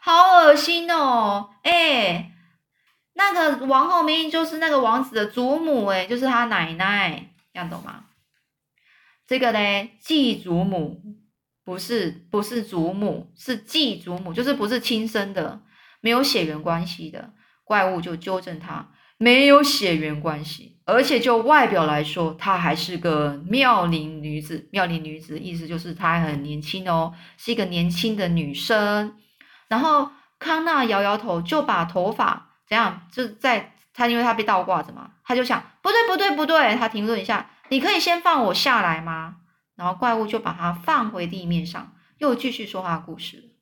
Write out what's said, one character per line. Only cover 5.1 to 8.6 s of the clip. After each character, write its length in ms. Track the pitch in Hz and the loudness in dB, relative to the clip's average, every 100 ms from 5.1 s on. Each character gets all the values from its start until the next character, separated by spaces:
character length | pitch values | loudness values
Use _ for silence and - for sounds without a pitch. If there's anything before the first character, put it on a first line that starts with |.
的 120 | 220 208 | -2 -2
祖 320 | 226 247 294 | -2 0 0
母， 280 | 320 277 202 | 0 0 2
哎， 200 | 190 185 | 0 -2
就 120 | 240 | -2
是 80 | 262 | 0
他 180 | 240 233 | 0 0
奶 280 | 202 165 | -2 -2
奶， 560 | 165 185 208 190 - - _ _ | -2 -2 0 -2 -4 -12 _ _
这 40 | 175 | -12
样 120 | 175 | -10
懂 120 | - | -10
吗？” 220 | - - - _ _ _ _ _ | -14 -18 -20 _ _ _ _ _